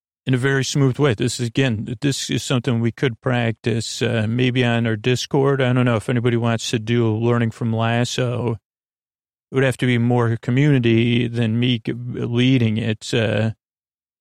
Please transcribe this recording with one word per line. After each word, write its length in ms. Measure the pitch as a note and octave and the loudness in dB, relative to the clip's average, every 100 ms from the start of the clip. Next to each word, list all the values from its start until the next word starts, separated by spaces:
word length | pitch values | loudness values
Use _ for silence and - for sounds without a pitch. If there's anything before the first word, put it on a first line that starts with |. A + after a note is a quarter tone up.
| _ _ | _ _
in 120 | - B2+ | -2 0
a 20 | |
very 260 | C#3 C#3 | 2 0
smooth 360 | B2+ D3 C3+ B2 | 0 2 2 2
way. 160 | C#3+ G#2+ | 0 2
This 240 | B2+ - | -2 -2
is, 80 | A#2+ | -4
again, 500 | - C3+ G#2 G#2 A#2+ | 0 0 0 -6 -4
this 280 | C#3+ B2+ - | -2 -2 -4
is 140 | C3+ | -4
something 360 | - B2+ C3 A#2 | -2 -2 0 0
we 120 | A#2 | -2
could 280 | - C#3 A2 | -2 -4 -2
practice, 840 | C3 A#2+ A#2 A2 A#2+ A2+ - - | -2 0 -2 -2 -4 -4 -4 -4
uh, 240 | A2+ A2+ G#2+ | -2 0 -2
maybe 340 | A#2+ B2+ B2+ | 0 0 0
on 220 | A#2+ A#2 A#2 | 0 0 0
our 100 | A2 | -2
Discord. 640 | B2+ B2 - C#3+ C#3 C3+ | 0 -2 0 0 0 2
I 140 | B2 | 0
don't 120 | B2+ B2 | 2 2
know 100 | A2+ | 0
if 140 | - | 0
anybody 280 | B2 A#2+ A#2 | 0 0 0
wants 320 | A#2 A2+ - | 0 -2 -2
to 80 | A#2 | -4
do 300 | G#2+ A#2+ A2+ | 0 0 2
a 20 | |
learning 400 | G#2+ A#2 A#2+ A2+ | 0 0 2 0
from 240 | - A#2 | -2 -4
Lasso. 800 | A2+ A2+ A#2 A#2+ - B2 A#2+ A#2+ | 0 0 0 -2 -2 -4 -2 -4
It 1040 | A2 _ _ _ _ _ _ _ _ - C3 | -6 _ _ _ _ _ _ _ _ -6 0
would 80 | |
have 140 | C3 - | 0 0
to 100 | B2+ | 0
be 100 | A#2+ | 2
more 400 | A#2+ B2 A#2 A#2 | 2 2 2 0
community 880 | - B2+ D3 C3+ A#2 A2+ A#2+ A#2+ A#2+ | -2 2 4 4 4 4 4 0 0
than 320 | A#2 A2+ A#2 | -2 0 0
me 200 | B2 A#2 | 0 0
g-, 140 | - | -4
leading 840 | A#2+ B2 A#2+ A#2+ A#2+ B2+ C3 A2+ A2 | -8 -8 -6 -4 2 4 4 2 0
it. 340 | A2+ A2 - | -2 -4 -2
Uh, 420 | B2 A2 G#2+ A2 - _ _ _ _ _ _ | -2 0 0 -2 -4 _ _ _ _ _ _